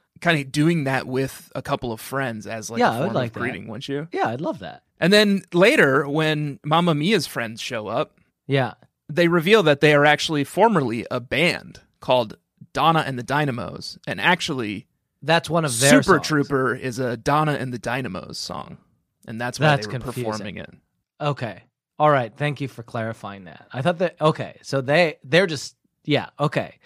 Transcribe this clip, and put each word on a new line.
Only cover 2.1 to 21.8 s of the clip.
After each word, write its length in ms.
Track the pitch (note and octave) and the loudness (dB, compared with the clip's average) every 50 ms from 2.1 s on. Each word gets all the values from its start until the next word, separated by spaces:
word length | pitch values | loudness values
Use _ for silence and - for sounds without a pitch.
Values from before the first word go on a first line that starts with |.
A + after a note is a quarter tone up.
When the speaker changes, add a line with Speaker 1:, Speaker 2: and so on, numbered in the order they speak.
| B2+ C3+ C3+ B2+ A2+ G#2+ G2 | -6 -4 -4 -4 -6 -8 -10
Speaker 1:
as, 240 | G2+ A2+ A2+ G#2 G#2+ | -10 -10 -10 -10 -8
like, 80 | A2+ E3 | -2 0
Speaker 2:
Yeah, 100 | A#3+ F#3+ A2+ | 0 0 0
Speaker 1:
a 20 | |
Speaker 2:
I 40 | A#2 | 0
would 40 | D3 | -2
Speaker 1:
form 80 | G3 A3 | -2 -2
Speaker 2:
like 120 | D#3+ B2+ A#2 | -2 -4 -4
Speaker 1:
of 60 | - | -4
Speaker 2:
that. 60 | - | -6
Speaker 1:
greeting, 260 | A#2+ B2+ A#2 - G2 G#2+ | -6 -6 -6 -8 -12 -12
wouldn't 200 | G#2+ A#2 C3+ - | -14 -12 -10 -8
you? 200 | C#3 C#3+ D#3 E3+ | -6 -8 -8 -6
Speaker 2:
Yeah, 180 | - F#4+ F#4 - | -4 -4 -2 -2
I'd 120 | A#2 B2+ | -2 -4
love 200 | E3 D#4 A#3+ B2+ | -6 -6 -6 -8
that. 220 | F#2+ D#2+ - - _ _ _ _ | -10 -14 -14 -16 _ _ _ _
Speaker 1:
And 140 | - F3 G3+ | 2 4 6
then 300 | G#3 G#3+ G3+ G3+ F#3+ - - - | 6 6 4 2 0 -2 -2 2
later, 560 | F3 F#3+ A3 D4+ D4 F3+ C#3 C3 C#3+ D3 C#3+ | 6 6 6 6 6 4 4 4 2 2 0
when 500 | C#3+ D#3 D#3 D#3 D#3 D3+ D3+ D3 C3+ - - | 0 0 2 2 0 0 -2 -4 -6 -8 -2
Mamma 300 | D3+ D3+ E3 F3 F3 D#3+ | 0 2 4 4 4 2
Mia's 320 | D3 D3 F#3+ A3+ F3+ C3+ | 2 2 2 2 2 0
friends 340 | - - C3+ A#2 A2 A2+ A2 | -2 -6 -6 -6 -6 -8 -10
show 260 | - - B2+ A2+ G#2+ G2 | -10 -8 -6 -6 -6 -4
up, 300 | A2 C3+ D#3 - _ _ _ _ _ _ _ | -4 -4 -4 -4 _ _ _ _ _ _ _
Speaker 2:
Yeah. 280 | - C3+ C#3 B2+ A2 - - _ _ _ _ _ - | -2 0 0 0 -2 -6 -12 _ _ _ _ _ -6
Speaker 1:
they 200 | D3 D#3 E3+ E3+ | 0 2 2 4
reveal 340 | E3+ F3 D3+ F3+ G#3+ A3 F3+ | 4 2 4 6 6 6 6
that 160 | D3+ C#3+ - | 4 4 6
they 140 | - D3+ D3+ | 6 6 6
are 100 | C#3+ D3 | 6 6
actually 360 | D3+ D3 C#3+ - - D#3+ D3 C#3 | 6 4 4 0 -2 -2 -2 -2
formerly 640 | - - F3+ G3+ A#3 G#3+ E3 C3+ A2+ A#2 A#2 F#2+ - | -2 2 2 4 4 4 2 0 0 -2 -4 -6 -6
a 100 | - B2 | -6 -6
band 600 | A#2+ - B2 B2+ E3 F3 B2+ - - - - - - _ _ _ | -4 -2 0 2 2 2 0 -2 -6 -12 -20 -20 -20 _ _ _
called 360 | - - B2+ B2+ A#2 G#2 - - _ _ _ _ - _ _ | 0 2 2 2 2 0 -6 -16 _ _ _ _ -20 _ _
Donna 320 | C3 C#3 D#3+ D#3+ D#3+ B2 | 0 2 4 4 2 0
and 120 | - C3+ B2 | -2 -6 -8
the 40 | A#2 | -6
Dynamos, 760 | - C3 D3+ D3+ C#3 B2 A#2+ G2 - - - - - - - _ | -2 -2 0 0 0 -2 -4 -8 -10 -12 -12 -14 -16 -18 -14 _
and 120 | - A2+ F2+ | -8 -6 0
actually 680 | A2 D#3+ F3+ F3+ - - D3+ C3 A#2 G#2 G#2 F#2 - _ _ _ _ _ _ _ - | 2 2 2 2 0 -4 -4 -4 -4 -6 -6 -8 -10 _ _ _ _ _ _ _ -2
Speaker 2:
That's 280 | C#3 D#3+ E3+ - - | 0 0 0 0 0
one 140 | D#3 E3+ D#3+ | -2 0 0
of 140 | C#3+ A#2+ A2+ | 0 0 2
their 120 | C3 C#3 - C#3 C3 | 6 6 6 6 6
Speaker 1:
Super 140 | - F#3 D3+ | 6 4 2
Speaker 2:
songs. 80 | C#3+ | 4
Speaker 1:
Trooper 480 | - D#3 D3 C#3 C3+ C#3+ C3 C3 B2 A#2+ | 2 0 0 0 0 0 0 0 0 -2
is 240 | B2 - C3 A#2 B2 | -2 -4 -6 -6 -4
a 180 | C3 A#2+ A#2+ | -4 -4 -4
Donna 360 | A#2 A2+ D3 C#3+ D3+ D#3 D#3 C#3+ | -4 -2 0 2 2 2 0 0
and 200 | - C3 C3 B2 | -2 -4 -6 -6
the 60 | A2+ | -8
Dynamos 600 | - A#2 A#2+ C3+ C3 G2+ F#2 F2+ - - - - | -6 -6 -6 -4 -6 -6 -8 -10 -10 -10 -12 -12
song, 400 | - - - C#2+ - - - - _ _ _ _ _ _ _ _ _ | -10 -10 -10 -10 -12 -14 -16 -20 _ _ _ _ _ _ _ _ _
and 120 | - A#2 A2+ | -14 -10 -8
that's 200 | B2 B2 A#2 - | -8 -8 -4 0
why 60 | C#3+ | 2
Speaker 2:
That's 200 | D#3 D3 C#3 G#2+ | 2 2 0 -2
Speaker 1:
they 60 | G#2 G#2+ | -6 -8
were 60 | B2 | -8
Speaker 2:
confusing. 240 | A2+ C3 A#2+ C3 A#2+ A2 G#2+ | -8 -8 -8 -6 -6 -4 -6
Speaker 1:
performing 240 | G#2+ G2 G#2 F2+ F2+ | -6 -8 -10 -12 -12
it. 120 | E2 - - _ _ _ _ _ _ _ _ _ | -14 -16 -18 _ _ _ _ _ _ _ _ _
Speaker 2:
Okay. 420 | D3+ D3 C#3 - B2+ A2 F2+ F2 - _ _ _ | -4 -4 -4 -4 -6 -10 -10 -14 -20 _ _ _